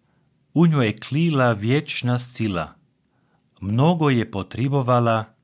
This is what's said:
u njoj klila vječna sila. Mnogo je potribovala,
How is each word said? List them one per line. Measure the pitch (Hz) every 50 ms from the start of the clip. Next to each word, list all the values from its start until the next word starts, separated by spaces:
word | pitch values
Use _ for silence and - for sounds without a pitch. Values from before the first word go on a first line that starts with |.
| _ _ _ _ _ _ _ _ _ _ -
u | 151 175
njoj | 165 156 139 120 104 104
klila | - - - 131 151 170 170 151 135 127 120 113
vječna | 98 104 113 131 151 165 - - - 123 123 123 120
sila. | 123 - - - 110 104 92 85 78 73 - _ _ _ _ _ _ _ _ _ _ _ _ _ _ _ _ _
Mnogo | 92 101 107 120 143 165 180 165 156 143
je | 131 117 107 -
potribovala, | - 98 92 - - 110 127 139 139 139 127 123 123 123 120 117 113 110 107 - _ _